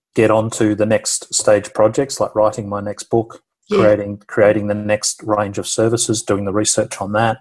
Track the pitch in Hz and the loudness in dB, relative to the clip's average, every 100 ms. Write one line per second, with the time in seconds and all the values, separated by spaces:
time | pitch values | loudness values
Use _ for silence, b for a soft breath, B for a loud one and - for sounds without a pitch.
0 | _ - 110 110 110 - 110 104 107 107 | _ 0 4 4 0 0 0 2 2 0
1 | - - - - - 104 - - 110 127 | -2 -6 -6 -2 2 2 2 2 2 2
2 | 135 - 101 107 107 107 101 101 101 101 | -4 -4 -4 0 0 -2 -6 -6 -8 -10
3 | - 117 113 - _ _ - 208 107 104 | -2 0 0 -8 _ _ -2 2 4 2
4 | 101 101 - - 104 107 104 104 104 107 | 0 -10 -6 2 4 4 0 -4 -2 -2
5 | - - 110 107 101 101 92 - 113 117 | -2 -6 -2 -2 -2 -6 -6 0 0 0
6 | - 107 - 101 98 101 107 - - - | -2 -2 -2 -2 -2 -2 0 0 -2 -6
7 | 98 107 113 110 | -4 0 0 -2